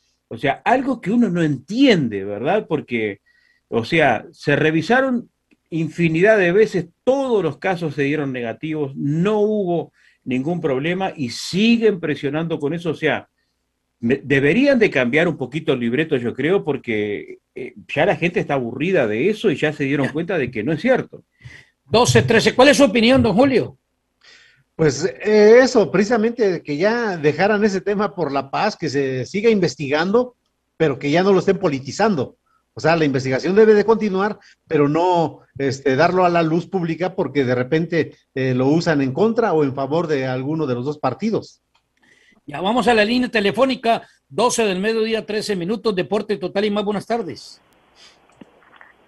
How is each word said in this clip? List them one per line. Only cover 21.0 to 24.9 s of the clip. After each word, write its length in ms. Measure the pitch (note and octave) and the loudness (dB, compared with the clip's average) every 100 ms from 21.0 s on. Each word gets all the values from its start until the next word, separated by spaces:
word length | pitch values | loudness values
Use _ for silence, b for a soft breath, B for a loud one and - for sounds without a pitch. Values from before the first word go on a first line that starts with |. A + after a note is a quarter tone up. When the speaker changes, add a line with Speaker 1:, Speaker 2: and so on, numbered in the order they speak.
| - - _ b b b b _ _ | -2 -14 _ b b b b _ _
Speaker 2:
Doce 320 | G#3+ B3 A#3 | 2 4 4
trece. 320 | - A3 G#3+ | 4 4 2
¿Cuál 140 | - C#4 | 6 6
es 80 | A#3+ | 8
su 80 | |
opinión, 400 | C#4 A3 A3 C4 | 4 4 4 4
don 100 | A#3 | 4
Julio? 440 | F#3+ C#4 A#3+ A#2+ - _ _ _ _ b b b b _ - | 4 2 2 -2 -8 _ _ _ _ b b b b _ -2
Speaker 3:
Pues, 300 | D#3 | 0